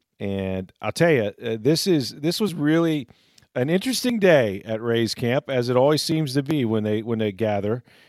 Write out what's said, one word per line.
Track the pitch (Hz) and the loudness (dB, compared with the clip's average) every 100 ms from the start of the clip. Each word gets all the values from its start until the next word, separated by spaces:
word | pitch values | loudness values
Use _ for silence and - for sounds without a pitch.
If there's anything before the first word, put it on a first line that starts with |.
| _ _ | _ _
and | 98 98 95 95 92 _ | -6 -4 -4 -6 -8 _
I'll | 107 | -8
tell | - 170 | 0 2
you, | 139 104 - | 2 0 -4
uh, | 120 113 | -8 -2
this | 123 160 196 | 0 0 2
is, | 160 110 | 0 0
this | - 151 - | -4 -4 -2
was | 208 | -4
really | 160 147 165 165 151 117 _ _ _ _ 127 | -2 0 2 2 -2 -6 _ _ _ _ -4
an | 135 | 0
interesting | 185 254 240 247 233 | 0 0 -2 -2 2
day | 190 147 110 95 110 | 4 6 4 -2 -6
at | 110 | -4
Rays | 117 117 113 | 0 0 0
camp, | - 117 135 - | 0 -2 -2 0
as | 131 120 | -2 2
it | 123 | 4
always | 139 151 | 4 4
seems | - 156 147 | 0 -2 0
to | 135 | -2
be | 139 156 113 | -2 0 0
when | 110 | 0
they, | 107 107 | 0 -2
when | 110 113 | -2 -2
they | 107 | -2
gather. | 98 110 101 104 120 - _ | -2 -2 0 -2 -4 -8 _